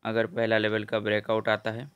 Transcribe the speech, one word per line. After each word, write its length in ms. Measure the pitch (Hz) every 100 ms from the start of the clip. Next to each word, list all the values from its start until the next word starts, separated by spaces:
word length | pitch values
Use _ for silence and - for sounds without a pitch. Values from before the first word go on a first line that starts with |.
| 113
अगर 220 | 113 113
पहला 300 | 95 113 110
लेवल 280 | 107 110 104
का 140 | 113
ब्रेकआउट 500 | 107 104 101 110 110
आता 220 | 107 -
है 180 | 113 139